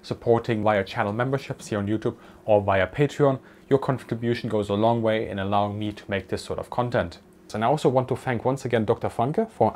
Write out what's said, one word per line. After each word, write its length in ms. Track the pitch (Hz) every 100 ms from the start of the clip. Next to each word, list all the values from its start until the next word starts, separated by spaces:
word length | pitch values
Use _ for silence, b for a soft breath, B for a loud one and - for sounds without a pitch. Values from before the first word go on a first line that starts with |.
supporting 640 | - - - 117 117 113
via 220 | 104 104 98
channel 260 | - 107
memberships 560 | 107 127 135 - 135 -
here 120 | 104
on 80 | 101
YouTube 280 | 110 120 - b b -
or 160 | 104
via 260 | 101 98 92
Patreon. 500 | - 147 - 143 131 b b b
Your 100 | 135
contribution 680 | - 127 - 117 117 120 117
goes 220 | 107 101
a 60 | 101
long 260 | 110 117
way 260 | 110 110 110
in 120 | 98
allowing 380 | 98 101 104 104
me 140 | 107
to 120 | 104 -
make 220 | 98 90
this 120 | 101
sort 160 | - 90
of 120 | -
content. 500 | - 123 120 90 - - - -
And 100 | 107
I 40 | 113
also 220 | 147 156
want 180 | 131 123
to 60 | 123
thank 280 | - 117 127
once 200 | 139 127
again 200 | 117 107
Doctor 240 | 113 101
Funke 400 | - 117 175 220
for 240 | - 110